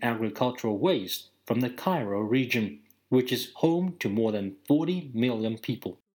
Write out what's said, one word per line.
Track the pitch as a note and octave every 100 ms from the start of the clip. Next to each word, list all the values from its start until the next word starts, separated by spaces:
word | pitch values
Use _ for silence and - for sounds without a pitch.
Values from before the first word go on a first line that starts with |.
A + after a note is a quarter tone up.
agricultural | B2 A2+ A2 - B2+ B2 A2+ G2+
waste | F3+ D3 F#2 - - _ -
from | A#2
the | B2
Cairo | - F#3+ F3 G#2 G2+
region, | G#2+ C3 B2 A#2 G#2 - _ _ _
which | B2+ B2+
is | B2 -
home | - E3 E3+ F#3 F3
to | G#2+
more | G#2 A2
than | G#2+ G2 - -
forty | D3 E3 F3+ C#3+
million | A#2 B2 A2+ A2 A2
people. | - A2+ F#2 - _